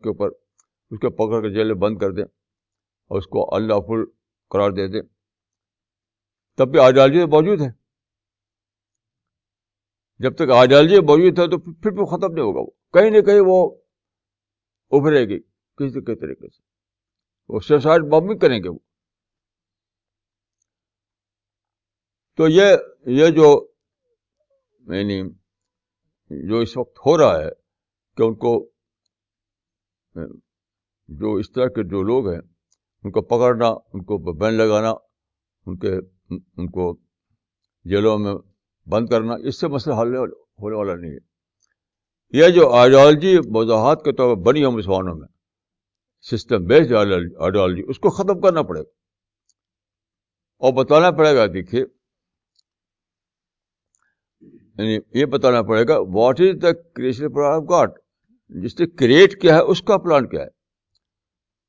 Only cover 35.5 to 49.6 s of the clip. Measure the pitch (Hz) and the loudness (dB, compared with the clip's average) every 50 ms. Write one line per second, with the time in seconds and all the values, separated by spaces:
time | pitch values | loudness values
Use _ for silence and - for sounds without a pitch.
35.5 | _ _ _ - 90 90 - 101 95 95 92 92 _ _ _ - 92 90 - _ | _ _ _ -16 -14 -10 -8 -8 -8 -8 -10 -12 _ _ _ -16 -16 -16 -16 _
36.5 | _ - 90 90 90 95 90 87 85 - _ _ _ _ _ _ _ _ _ _ | _ -14 -14 -12 -8 -8 -8 -8 -8 -10 _ _ _ _ _ _ _ _ _ _
37.5 | _ _ _ _ _ _ - - 95 101 104 110 107 104 104 101 101 - - _ | _ _ _ _ _ _ -10 -6 -4 -2 0 0 -2 -2 -4 -6 -8 -8 -12 _
38.5 | _ _ _ _ _ _ _ - - 107 117 117 120 113 110 113 117 - - 135 | _ _ _ _ _ _ _ -6 -4 -4 -2 -2 -2 -4 -4 -4 -8 -8 -10 -10
39.5 | 127 - - 165 139 139 - 156 131 107 117 117 123 131 127 90 - - _ _ | -10 -8 -8 -8 -6 -8 -6 -6 -6 -4 -4 -4 -6 -6 -8 -10 -12 -16 _ _
40.5 | _ - 104 104 110 107 104 98 90 87 87 82 71 65 - _ _ _ _ _ | _ -16 -12 -10 -8 -8 -8 -8 -8 -10 -12 -16 -16 -18 -20 _ _ _ _ _
41.5 | _ _ _ _ _ _ _ _ _ _ _ _ _ _ _ _ - 127 160 175 | _ _ _ _ _ _ _ _ _ _ _ _ _ _ _ _ 2 4 4 6
42.5 | 180 175 160 135 120 120 123 127 135 135 139 147 156 147 156 190 190 175 143 113 | 6 6 6 6 6 6 6 8 8 8 8 8 6 4 2 2 2 2 2 0
43.5 | 107 110 113 113 113 110 110 131 156 160 - 151 131 127 131 123 120 98 87 110 | -2 -2 0 0 0 0 2 0 0 -2 -2 -4 -2 0 0 0 0 0 0 0
44.5 | 135 151 143 131 120 113 101 90 95 92 95 92 85 80 71 - _ _ _ _ | 2 2 0 -2 -2 -4 -4 -4 -4 -4 -4 -6 -10 -12 -16 -20 _ _ _ _
45.5 | _ _ _ _ _ _ _ _ _ _ _ _ _ _ _ - - 110 - - | _ _ _ _ _ _ _ _ _ _ _ _ _ _ _ -10 -10 -10 -6 -4
46.5 | 127 104 87 82 117 151 165 127 120 107 104 101 95 87 87 85 - - 76 90 | -4 -4 0 2 4 4 4 4 2 0 0 0 -2 -4 -6 -8 -8 -6 -4 -2
47.5 | 95 101 95 92 92 90 98 - 135 - - 208 - - 196 185 202 175 160 190 | 0 0 0 -2 -2 -4 -8 -12 -8 -4 -4 -4 -2 -2 -4 -4 -4 -2 0 0
48.5 | 175 160 135 101 90 80 76 - _ _ _ _ _ _ _ _ _ _ _ _ | 0 0 -4 -6 -8 -12 -14 -16 _ _ _ _ _ _ _ _ _ _ _ _
49.5 | _ _ | _ _